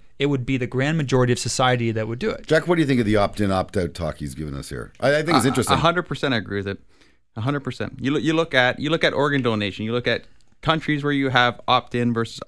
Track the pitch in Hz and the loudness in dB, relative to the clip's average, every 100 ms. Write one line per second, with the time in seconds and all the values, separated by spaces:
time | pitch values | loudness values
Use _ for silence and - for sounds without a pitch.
0 | - - 143 139 127 131 123 123 139 160 | -14 -4 0 0 0 -2 -2 -2 0 0
1 | 139 131 123 120 123 - 127 127 117 110 | 2 2 4 2 -2 0 2 2 0 -2
2 | 110 117 214 - - 156 156 175 143 131 | -4 -4 -4 -6 2 2 2 2 2 2
3 | 107 107 101 - 104 95 92 101 85 - | 4 4 2 0 0 2 0 -2 -4 -4
4 | 78 76 73 65 76 69 71 65 53 - | -6 -6 -8 -8 -8 -8 -10 -10 -12 -4
5 | 127 147 151 156 120 131 113 135 160 170 | 0 2 4 4 4 2 2 2 2 0
6 | 170 139 147 120 98 101 98 95 - _ | -2 -4 -2 -2 -2 -6 -6 -8 -12 _
7 | _ _ _ - 113 143 131 120 104 - | _ _ _ -8 -4 -4 -6 -8 -10 -6
8 | 123 147 147 160 165 131 123 - 147 156 | -4 -2 0 0 0 2 2 2 -2 0
9 | 160 - 143 139 120 107 101 95 107 120 | 0 2 0 2 0 0 -2 -4 -4 -2
10 | 120 113 - - - _ 151 160 - 151 | -2 -4 -6 -20 -20 _ -2 -2 0 -2
11 | 143 143 135 127 120 117 - 123 - 120 | 0 0 2 2 2 0 0 0 0 -2
12 | 120 113 113 - | 0 0 -4 -6